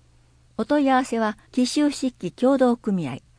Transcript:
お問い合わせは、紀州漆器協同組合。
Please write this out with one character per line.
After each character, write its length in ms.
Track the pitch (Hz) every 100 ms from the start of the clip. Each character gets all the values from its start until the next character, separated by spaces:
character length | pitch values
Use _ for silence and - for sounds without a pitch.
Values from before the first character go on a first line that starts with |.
| _ _ _ _ _ -
お 40 |
問 200 | 220 294
い 60 | 269
合 60 | 254
わ 80 |
せ 160 | 262 226
は、 180 | 214 208 _
紀 140 | - 247
州 260 | 294 294
漆 200 | 269 262
器 200 | - 175
協 260 | - 247 269
同 180 | 254 233
組 320 | 214 190 143
合。 100 | - -